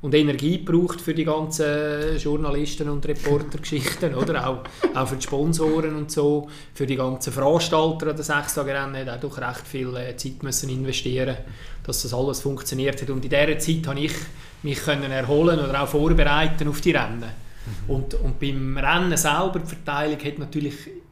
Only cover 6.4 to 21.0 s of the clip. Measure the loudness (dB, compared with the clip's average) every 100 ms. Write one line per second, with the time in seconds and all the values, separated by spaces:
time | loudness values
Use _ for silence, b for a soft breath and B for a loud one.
6.4 | -2 B B -6 -2 0 -2 -2 -4 0
7.4 | 4 4 4 4 4 2 -2 -4 0 0
8.4 | 0 -2 -2 -2 -4 -6 -6 -6 -8 -6
9.4 | -6 -8 -8 -6 -4 -6 -8 -8 -8 -8
10.4 | -4 -4 -2 -4 -2 -2 -2 -2 -2 -4
11.4 | -8 B B B -6 -4 -4 -2 0 0
12.4 | -4 -4 -4 -2 -2 -2 -2 -2 2 4
13.4 | 4 2 2 0 0 -2 -2 -4 -8 B
14.4 | B B -6 -4 0 0 0 -2 2 4
15.4 | 6 4 2 0 2 2 6 6 8 6
16.4 | 6 4 2 2 2 4 2 -4 -6 -10
17.4 | B B B -6 -2 -2 0 0 0 0
18.4 | 0 0 0 0 2 4 4 2 2 2
19.4 | 2 0 -4 -8 -4 -2 -2 -2 -4 -6
20.4 | -6 -4 -4 -6 -14 -18